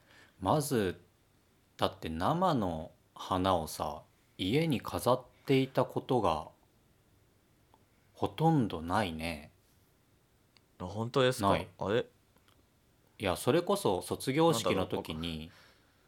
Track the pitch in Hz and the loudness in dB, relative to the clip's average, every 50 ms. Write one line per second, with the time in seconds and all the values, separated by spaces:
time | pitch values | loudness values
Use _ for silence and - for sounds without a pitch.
0 | _ _ - - - - _ - 95 95 127 156 139 143 139 113 101 90 85 - | _ _ -20 -20 -20 -20 _ -2 0 2 2 2 2 2 2 2 2 2 -2 -4
1 | - _ _ _ _ _ _ _ _ _ _ _ _ _ _ - 110 95 - - | -10 _ _ _ _ _ _ _ _ _ _ _ _ _ _ 0 0 0 0 -4
2 | - 82 - - 90 117 156 175 190 185 156 123 104 90 85 78 76 - - _ | -8 -8 -4 0 0 0 2 2 2 2 2 0 0 -2 -2 -4 -8 -10 -16 _
3 | _ _ - - - - 95 92 92 95 92 85 78 76 - - - 76 73 - | _ _ -16 -12 -6 -2 0 2 2 4 2 2 0 -4 -6 -6 -6 -6 -8 -10
4 | - _ _ _ _ _ _ - 98 92 117 151 165 165 135 101 - - - 90 | -14 _ _ _ _ _ _ -6 -2 0 0 0 0 0 -2 -2 -4 -4 -6 0
5 | - 120 127 127 - - _ _ _ - 139 131 135 131 - 143 127 - - - | 2 2 2 2 0 -8 _ _ _ 2 2 2 2 2 0 0 0 0 -2 -6
6 | - - 135 120 101 87 80 76 80 - - _ _ _ _ _ _ _ _ _ | -2 0 0 2 2 2 2 0 -4 -10 -16 _ _ _ _ _ _ _ _ _
7 | _ _ _ _ _ _ _ _ _ _ _ _ _ _ _ _ _ _ _ _ | _ _ _ _ _ _ _ _ _ _ _ _ _ _ _ _ _ _ _ _
8 | _ _ _ - 104 95 - - 156 165 160 143 113 95 90 82 80 82 92 107 | _ _ _ -4 -4 -4 0 0 2 4 4 4 2 0 -2 -6 -4 -2 0 0
9 | 107 87 80 78 80 82 80 73 73 - _ _ _ _ _ _ _ _ _ _ | 0 0 -4 -6 -6 -6 -6 -8 -12 -18 _ _ _ _ _ _ _ _ _ _
10 | _ _ _ _ _ _ _ _ _ _ _ _ _ _ _ - 90 90 95 107 | _ _ _ _ _ _ _ _ _ _ _ _ _ _ _ -12 -10 -8 -6 -6
11 | 117 120 - 143 127 127 123 - 104 98 92 80 - - - - - 95 107 127 | -4 0 2 4 4 4 2 2 2 2 2 2 0 -6 -10 -6 -2 0 0 0
12 | - - _ _ _ _ _ _ _ _ _ _ _ _ _ _ _ _ _ _ | -2 -4 _ _ _ _ _ _ _ _ _ _ _ _ _ _ _ _ _ _
13 | _ _ _ - 104 95 85 - - 123 131 170 - - 202 190 - 120 92 87 | _ _ _ -4 -2 -2 -2 0 0 2 2 2 2 0 0 0 0 0 0 0
14 | - - 98 90 - 135 131 156 165 165 151 113 110 92 - 95 92 90 - 101 | -2 -4 -6 -6 -4 -2 2 4 4 4 4 2 2 0 0 0 0 -2 -4 -6
15 | 98 - 90 78 82 85 82 78 78 82 - - - - _ _ _ _ _ _ | -6 -6 -8 -6 -6 -6 -6 -8 -10 -12 -16 -20 -20 -20 _ _ _ _ _ _
16 | _ | _